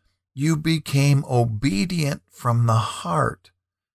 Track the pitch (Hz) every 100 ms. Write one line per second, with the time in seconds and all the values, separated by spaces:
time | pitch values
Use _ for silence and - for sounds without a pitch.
0 | _ _ _ 131 151 156 160 160 - 135
1 | 143 139 - 123 117 107 139 196 185 175
2 | 143 - _ - 123 117 117 110 104 -
3 | 180 165 127 - - _ _ _ _